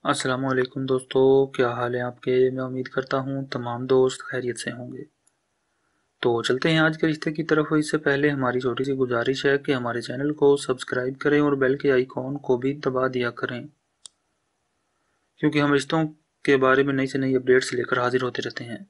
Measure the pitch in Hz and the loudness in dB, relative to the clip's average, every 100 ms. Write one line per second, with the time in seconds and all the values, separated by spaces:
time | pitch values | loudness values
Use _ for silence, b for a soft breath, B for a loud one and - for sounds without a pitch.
0 | - 139 135 127 135 127 127 - 131 131 | -2 -2 0 -2 0 0 0 -4 -2 -2
1 | 131 131 135 135 135 135 123 120 123 123 | 0 2 6 6 2 0 -2 0 -4 -2
2 | 123 123 - 127 127 131 131 131 131 - | -4 -6 -2 2 2 0 -6 -6 -6 -6
3 | 131 135 131 135 135 131 120 120 131 131 | -2 -4 -2 -6 -6 -6 -6 -6 2 4
4 | 131 131 - 127 123 117 - 120 123 127 | 4 0 -8 -6 -6 -6 -8 -10 -12 -14
5 | - _ _ _ _ _ _ _ _ _ | -16 _ _ _ _ _ _ _ _ _
6 | _ _ 123 117 113 127 170 160 160 156 | _ _ 0 0 0 0 2 4 2 2
7 | 165 156 - 156 160 156 151 156 151 156 | -2 -2 -4 -6 0 0 2 0 0 -2
8 | 151 139 147 139 127 123 127 120 135 135 | 0 2 0 0 0 0 -2 -2 -4 0
9 | 127 120 117 135 143 139 139 135 120 120 | 0 0 0 0 2 0 0 -2 -2 -6
10 | 117 127 147 151 143 143 139 127 - 127 | -6 -6 -4 2 4 4 0 -6 -4 -4
11 | 127 135 147 147 147 139 131 139 143 131 | -4 -2 0 2 2 2 2 2 2 2
12 | 131 - 131 143 - 123 135 143 135 127 | 2 -4 -8 -8 -2 0 0 -2 -2 0
13 | 131 127 120 117 - 123 151 _ _ _ | -2 -2 -4 -4 -8 -8 -12 _ _ _
14 | - _ _ _ _ _ _ _ _ _ | -20 _ _ _ _ _ _ _ _ _
15 | _ _ _ _ 151 147 147 143 139 165 | _ _ _ _ 0 2 2 2 2 0
16 | 156 - _ _ - 139 131 131 139 135 | -2 -4 _ _ 2 4 6 4 2 0
17 | 135 135 131 131 127 127 - 123 120 123 | -2 -2 0 0 4 2 2 -6 -2 0
18 | 123 127 123 120 120 - 120 107 196 | 0 0 -2 -6 -10 -10 -12 -12 -16